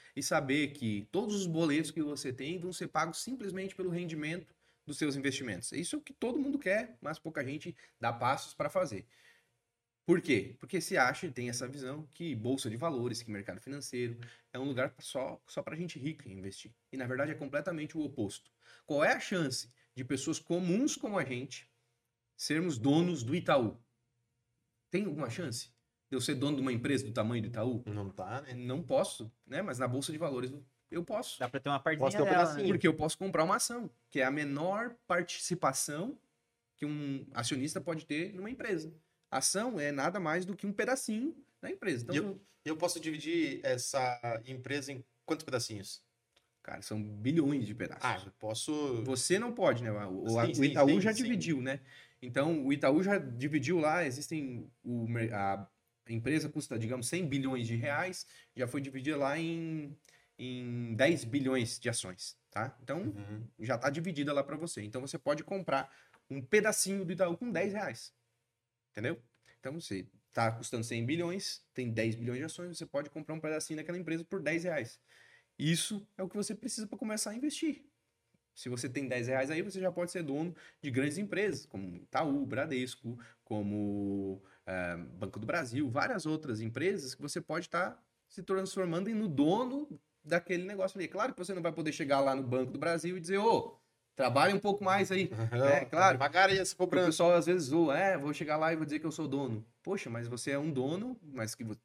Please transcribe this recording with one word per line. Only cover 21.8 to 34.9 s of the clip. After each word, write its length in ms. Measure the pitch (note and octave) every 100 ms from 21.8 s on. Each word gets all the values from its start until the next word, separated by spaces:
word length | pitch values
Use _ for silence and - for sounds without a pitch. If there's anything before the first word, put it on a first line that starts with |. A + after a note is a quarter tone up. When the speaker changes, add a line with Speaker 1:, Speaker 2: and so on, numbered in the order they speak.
| _ _ _ _ _ -
Speaker 1:
sermos 400 | - D3+ F3+ C3
donos 440 | A2 D3+ F3 D#3+
do 140 | A#2 E3
Itaú? 420 | - D3 A2 - _ _ _ _ _ _ _ _ _ _ _
Tem 140 | F3+
alguma 260 | G#3 D3 C3
chance 420 | D3 E3 A#2 - _ _ _ _
de 60 | C3
eu 60 |
ser 140 | B2+ C#3+
dono 200 | C#3 D3
de 60 |
uma 100 | C3
empresa 340 | A#2 C#3+ C3+ -
do 60 |
tamanho 300 | A#2+ A2 A#2+
do 80 | G2+
Itaú? 340 | A2+ A#2 A#2+ -
Speaker 2:
Não 240 | G#2 G2
tá, 320 | F#2+ F#2 A2
né? 100 | A2+
Speaker 1:
Não 280 | B2 B2 C3+
posso, 480 | B2 C3 F#3 - A2+ - -
né? 160 | C3+
Mas 160 | G3 A#2+
na 120 | B2+
bolsa 240 | B2+ C#3
de 40 | D3+
valores 360 | E3 C3 B2+ C#3 - _ _
eu 140 | E3+
posso. 340 | F3 A3 C4 -
Speaker 3:
Dá 120 | A#2+
pra 100 | C#3
ter 80 | C#3+
uma 140 | C#3+
partezinha 240 | D#3+ D#3 C3+
Speaker 2:
Posso 100 | -
ter 80 |
um 20 | -
Speaker 3:
dela, 120 | F3+
né? 80 | F3
Speaker 2:
pedacinho. 220 | D3 G3
Speaker 1:
Porque 180 | F#3 E3+
eu 60 |
posso 240 | - - -
comprar 260 | F#3+ E3
uma 140 | D#3+ G#3+
ação, 320 | - A#3+ G#3 - _
que 120 | C#3+
é 20 |
a 80 | C3
menor 640 | C#3+ D3 C#3 E3+ G3+ A#3+